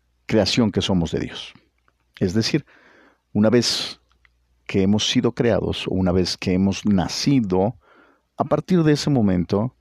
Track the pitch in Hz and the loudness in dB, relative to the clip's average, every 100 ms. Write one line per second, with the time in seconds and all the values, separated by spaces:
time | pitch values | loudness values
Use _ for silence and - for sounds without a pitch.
0 | _ _ - 110 143 - 110 98 98 92 | _ _ -2 0 2 0 0 0 0 -2
1 | 82 - - - - - _ _ _ _ | -2 -4 -6 -10 -18 -20 _ _ _ _
2 | _ - 95 107 - 151 - _ _ - | _ -4 -2 0 0 -2 -6 _ _ -20
3 | _ _ _ 104 110 120 - - - - | _ _ _ 0 4 4 2 -4 -8 -12
4 | _ _ _ _ _ _ - 98 95 104 | _ _ _ _ _ _ -4 0 2 0
5 | - 127 117 - 120 90 85 85 - 92 | 0 0 0 0 0 0 -2 -6 -4 -2
6 | 92 92 87 - 98 92 98 95 107 98 | 0 2 0 -2 -2 0 0 0 0 0
7 | - - 147 139 101 92 101 - _ _ | 0 -2 0 0 2 0 0 -4 _ _
8 | _ _ _ - 147 156 - 185 156 147 | _ _ _ -8 -2 -2 0 2 4 2
9 | - 139 104 92 85 101 123 _ | 2 2 2 0 0 -2 -2 _